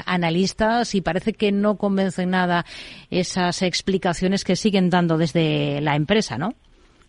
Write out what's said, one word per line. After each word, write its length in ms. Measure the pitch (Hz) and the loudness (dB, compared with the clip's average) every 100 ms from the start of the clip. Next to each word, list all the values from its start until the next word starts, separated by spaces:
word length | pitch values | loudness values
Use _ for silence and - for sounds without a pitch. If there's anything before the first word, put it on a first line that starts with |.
| - | -2
analistas 920 | 180 170 170 190 - 220 240 233 202 | 0 0 0 0 0 0 0 0 -2
y 60 | |
parece 320 | 165 175 220 | -2 -2 -4
que 180 | - 208 | -2 0
no 240 | 202 208 202 | 2 0 0
convencen 540 | 202 196 190 - 180 | 0 0 0 -2 -2
nada 340 | 185 180 175 - - - - - | 0 2 0 -2 -12 -18 -20 -6
esas 540 | 180 175 185 175 - | -4 -2 0 -2 0
explicaciones 800 | 180 - - 190 185 165 185 196 - | -2 -2 -2 0 0 0 0 0 0
que 100 | 180 | 0
siguen 340 | 214 190 180 | 2 2 4
dando 280 | 180 170 160 | 4 2 2
desde 640 | 165 170 156 151 147 143 | 2 2 0 0 -2 -2
la 160 | 151 147 | 0 0
empresa, 400 | 147 214 - 113 | 2 2 0 -4
¿no? 160 | 190 - _ _ _ _ | -6 -6 _ _ _ _